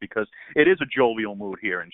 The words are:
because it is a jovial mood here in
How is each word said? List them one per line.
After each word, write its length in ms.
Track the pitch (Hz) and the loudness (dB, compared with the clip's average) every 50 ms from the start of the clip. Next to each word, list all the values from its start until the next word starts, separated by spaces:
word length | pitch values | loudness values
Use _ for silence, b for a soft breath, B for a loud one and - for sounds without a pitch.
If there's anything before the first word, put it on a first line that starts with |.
because 260 | 104 - - 110 107 - B B B B B | -14 -8 -4 -4 -4 -4 B B B B B
it 100 | 151 151 | 4 4
is 120 | 175 190 175 147 | 4 4 2 0
a 40 | |
jovial 500 | - - 131 127 117 113 110 110 104 101 | -2 0 2 2 2 2 0 -4 -4 -6
mood 240 | 98 104 101 95 - 110 | -8 -8 -10 -8 -8 -6
here 200 | 101 90 90 85 | -4 -4 -6 -6
in 80 | 85 | -10